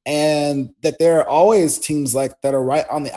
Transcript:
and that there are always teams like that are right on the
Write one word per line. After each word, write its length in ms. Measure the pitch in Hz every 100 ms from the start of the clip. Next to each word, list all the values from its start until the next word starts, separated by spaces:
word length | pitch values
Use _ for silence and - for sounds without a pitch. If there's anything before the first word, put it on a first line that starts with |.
| -
and 680 | 147 151 151 147 139 127 -
that 160 | 160 151
there 220 | 165 165
are 80 | -
always 500 | 151 196 220 160 -
teams 380 | - 151 135 131
like 240 | 131 -
that 120 | 139
are 100 | 135
right 220 | 127 151 -
on 140 | 147
the 100 | 139